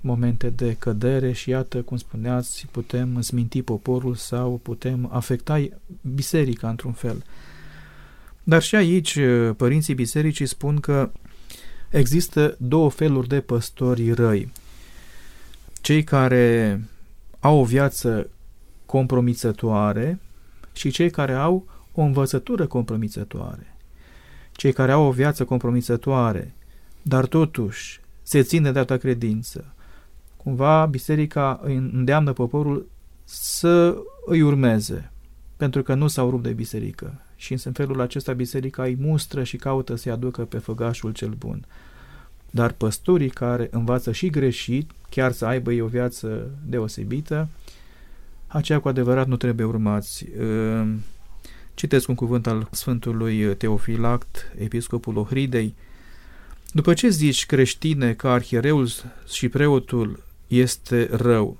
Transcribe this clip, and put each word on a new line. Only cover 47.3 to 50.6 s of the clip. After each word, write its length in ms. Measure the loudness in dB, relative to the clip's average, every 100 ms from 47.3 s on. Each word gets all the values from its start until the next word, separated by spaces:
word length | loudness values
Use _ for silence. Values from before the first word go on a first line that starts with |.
| -4 -4 -8 -18 -20 -20 -20 -20 -20 -18 -16 -6
aceia 340 | -4 0 0
cu 80 | 2
adevărat 380 | 0 2 2 2
nu 100 | 0
trebuie 300 | 0 0 0
urmați. 600 | 0 0 0 -4 -10 -12 -6 -2 0